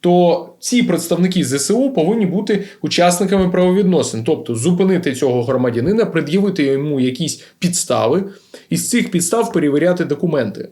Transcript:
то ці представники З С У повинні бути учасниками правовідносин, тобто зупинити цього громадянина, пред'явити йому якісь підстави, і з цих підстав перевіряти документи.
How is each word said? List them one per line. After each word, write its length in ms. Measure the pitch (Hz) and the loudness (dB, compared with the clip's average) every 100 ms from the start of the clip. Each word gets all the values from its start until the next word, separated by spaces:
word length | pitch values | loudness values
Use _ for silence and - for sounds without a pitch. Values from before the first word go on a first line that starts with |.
то 480 | 175 175 175 - - - | 4 4 4 2 -4 -12
ці 220 | - 247 | -2 0
представники 640 | 185 170 - 170 180 180 | 2 0 -2 0 2 0
З 80 | 131 | 0
С 180 | 139 - | -2 0
У 200 | 214 269 | 0 0
повинні 360 | 262 160 226 190 | 0 0 2 0
бути 380 | 175 214 202 - - | -2 -2 -2 -4 -8
учасниками 640 | 156 - 175 175 190 196 180 | -4 2 2 2 0 0 2
правовідносин, 760 | 180 180 185 190 165 117 110 | 2 2 4 2 2 0 -4
тобто 300 | 113 151 - | -2 -2 -2
зупинити 600 | 117 139 180 190 180 147 | -2 0 2 2 2 0
цього 280 | 131 139 123 | 0 0 0
громадянина, 640 | 120 127 127 113 139 220 | 0 0 0 0 0 0
пред'явити 600 | 208 165 143 180 202 165 | 0 -2 0 0 0 0
йому 360 | 139 135 151 139 | 0 0 -2 0
якісь 420 | 127 127 160 - - _ | -2 -2 -6 -6 -14 _
підстави, 640 | 180 175 - 117 113 165 196 - _ - _ | -4 -4 -2 0 2 0 -2 -12 _ -20 _
і 60 | 170 | -6
з 140 | - | -2
цих 200 | 240 - | -2 0
підстав 420 | 175 175 226 226 | -2 -2 -2 0
перевіряти 520 | 175 147 143 165 180 | 0 0 2 0 0
документи. 640 | 175 143 175 151 110 95 - | -2 -2 -2 -2 -4 -6 -14